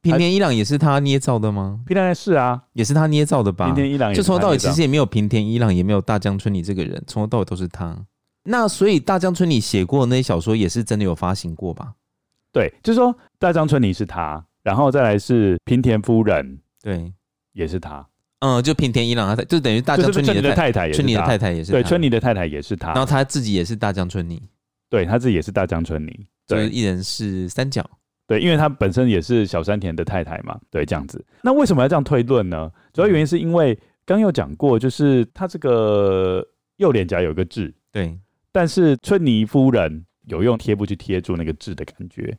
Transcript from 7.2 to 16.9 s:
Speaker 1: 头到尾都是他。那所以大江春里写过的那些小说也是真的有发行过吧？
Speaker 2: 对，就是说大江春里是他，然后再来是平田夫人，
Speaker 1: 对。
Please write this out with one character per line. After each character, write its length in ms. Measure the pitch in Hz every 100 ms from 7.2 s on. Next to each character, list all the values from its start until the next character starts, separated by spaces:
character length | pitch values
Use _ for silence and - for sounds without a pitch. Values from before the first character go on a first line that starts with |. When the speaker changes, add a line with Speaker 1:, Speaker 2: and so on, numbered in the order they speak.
Speaker 1:
头 60 | 107
到 120 | 120
尾 40 |
都 100 | 92
是 140 | 90 90
他。 300 | - 85 90 98 _ _ _
那 220 | - 240 214
所 220 | - 196
以 100 | 175
大 220 | - 185
江 160 | 185 170
春 140 | 180
里 100 | 127
写 240 | - 101
过 220 | 90 139 120
的 40 |
那 60 | 127
些 60 |
小 180 | 127 85
说 160 | 95 110
也 140 | 98
是 120 | 120 110
真 120 | 107
的 60 |
有 100 | 98
发 220 | 82 90 95
行 180 | 87
过 200 | 80 92
吧？ 180 | 80 - - _ _ _ _ _
Speaker 2:
对， 200 | 131 95 _
就 120 | -
是 40 | 233
说 160 | 247 240 _ _
大 140 | 180
江 160 | 160 156
春 140 | 143
里 100 | 107
是 140 | 90 101
他， 360 | 87 78 78 80 _
然 100 | 104
后 160 | 101 143
再 140 | 139
来 160 | 120 104
是 400 | - 123 101 87 -
平 160 | 127
田 200 | 123 110
夫 220 | 101 113
人， 340 | 107 82 67 67 _ _
Speaker 1:
对。 300 | 104